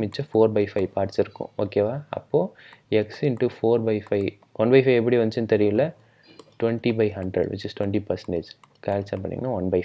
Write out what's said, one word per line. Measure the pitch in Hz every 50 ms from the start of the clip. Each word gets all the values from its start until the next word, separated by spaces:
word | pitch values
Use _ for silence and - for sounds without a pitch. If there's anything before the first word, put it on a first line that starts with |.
மிச்சம் | 110 98 - - 143 -
ஃபோர் | - 110 110 110 107
பை | 107 101 101
ஃபைவ் | - 104 95 92 -
பார்ட்ஸ் | 98 98 98 - - 98
இருக்கும். | - - - - - - - 107
ஓகேவா? | 98 - 104 101 110 127 147 147 - -
அப்போ | - - - - 151 180 202 - - - - - _ _ - 104 107 107
X | - - - -
into | 143 120 - 127 120 - -
four | - 113 117 117 110
by | 110 107 104 104 -
five. | 107 101 98 - - _ _ _ - -
ஒன் | 110 117 131
பை | 135 123
ஃபைவ் | 135 123 117
எப்படி | 110 120 123 120
வந்துச்சுன்னு | 113 110 - 120 113 107 113
தெரியல. | 104 104 104 101 113 143 165 - _ _ _ _ _ _ _ - - - _ _ -
Twenty | 113 117 117 113 - 123 110 110
by | 110 104 98
hundred, | 98 92 92 95 90 85 -
which | 101 98 -
is | 101 - -
twenty | 104 101 101 104 104 -
percentage. | 92 - - - 90 85 80 - - _ _ _ _ - -
கால்குலேட் | 104 101 101 101 101 101 98 95
பண்ணிங்கன்னா | 90 87 - 123 131 117 95
ஒன் | 90 92 95
பை | 90